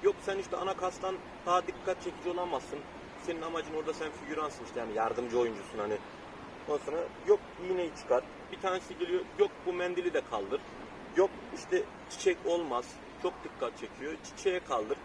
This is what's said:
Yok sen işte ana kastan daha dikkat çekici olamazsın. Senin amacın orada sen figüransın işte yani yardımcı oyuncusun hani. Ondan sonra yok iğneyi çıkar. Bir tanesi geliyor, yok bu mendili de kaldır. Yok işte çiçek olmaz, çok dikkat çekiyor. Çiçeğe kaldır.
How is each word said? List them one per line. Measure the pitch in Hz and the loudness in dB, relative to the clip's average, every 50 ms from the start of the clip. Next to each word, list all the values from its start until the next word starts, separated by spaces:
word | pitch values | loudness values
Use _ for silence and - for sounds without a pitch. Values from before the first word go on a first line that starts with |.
| - | 6
Yok | 196 196 - - | 6 4 4 -2
sen | - 196 196 | -2 -2 -2
işte | 190 - - - | -2 -2 -2 0
ana | 180 190 190 | 0 0 0
kastan | 185 185 185 180 - - 185 190 175 - - - - - | 2 0 0 0 0 -2 -2 -2 -2 -6 -10 -14 -6 0
daha | 175 175 180 175 185 | 4 4 4 4 2
dikkat | 185 - - 202 180 - - | -6 -2 0 0 0 0 -2
çekici | 180 - - - 175 | -6 -6 -2 -2 -2
olamazsın. | 175 175 180 175 151 131 - - - 151 139 - - - - - - - - | 0 0 0 0 0 -2 -2 -4 -8 -8 -8 -10 -12 -14 -14 -14 -14 -8 -4
Senin | - 165 160 | -4 -2 -2
amacın | 160 165 165 165 156 151 156 | -2 -2 -2 -2 -2 -2 -2
orada | 156 151 151 151 | -2 0 -2 -2
sen | - 156 156 | -2 -2 -4
figüransın | 147 - 147 139 151 151 156 147 139 - 120 | -4 -6 -6 -4 -2 0 0 -2 -2 -6 -10
işte | 104 - 123 | -6 -4 -4
yani | 117 113 107 | -4 0 2
yardımcı | 110 113 113 113 120 120 120 113 123 | 2 4 4 2 0 0 2 4 4
oyuncusun | 120 117 110 101 101 - - 110 | 4 4 2 -2 -8 -8 -4 -2
hani. | 104 104 107 101 - - - - - - - - - - - - - - | 0 0 0 0 -2 -8 -12 -12 -12 -12 -12 -12 -12 -12 -12 -10 -2 0
Ondan | 151 143 - | 0 0 0
sonra | - 143 165 170 - - - - 165 | 0 -2 0 -2 -2 -4 -8 6 6
yok | 208 202 - - - - 175 185 | 6 6 6 -4 -10 -8 -2 0
iğneyi | 185 180 180 160 147 - | 2 2 2 0 -2 -8
çıkar. | - - 127 123 - - - - - - | 2 4 4 4 4 2 -12 -14 -12 -10
Bir | - - | -10 -2
tanesi | - 190 180 185 - - - - | 0 0 0 0 -2 -6 -4 -2
geliyor, | 349 - - 185 - - - - | 0 2 2 0 0 -2 4 4
yok | 202 196 - - - | 4 4 4 -4 -2
bu | 180 180 | -2 0
mendili | 180 180 180 180 175 175 180 160 | 2 0 0 2 2 0 2 2
de | 151 127 - | 2 0 0
kaldır. | 120 107 98 98 120 147 - - - - - - - - - - - 165 | -2 -2 -2 0 -2 -2 -2 -4 -12 -12 -12 -12 -12 -12 -12 -2 6 6
Yok | 190 196 - - - - - | 6 6 6 -2 -12 -10 -10
işte | - - - 185 180 - - - - - - | -10 -4 0 2 2 2 0 -6 -14 -12 -12
çiçek | - - - 196 175 170 - | -10 2 4 4 4 4 2
olmaz, | - 170 175 170 147 123 120 120 - - - - - - - | 2 2 2 2 2 0 0 0 -2 -10 -14 -14 -14 -14 0
çok | - 180 175 - - | 0 0 0 0 -10
dikkat | 160 - - 131 117 - - | -12 -4 -2 -2 -2 -2 -4
çekiyor. | - 107 - - 131 147 160 156 - | -10 -10 -8 -6 -6 -6 -6 -6 -10
Çiçeğe | - - - - 196 180 185 | -12 -12 2 2 4 4 4
kaldır. | - - 139 117 107 110 107 - | 0 2 2 2 2 2 0 -2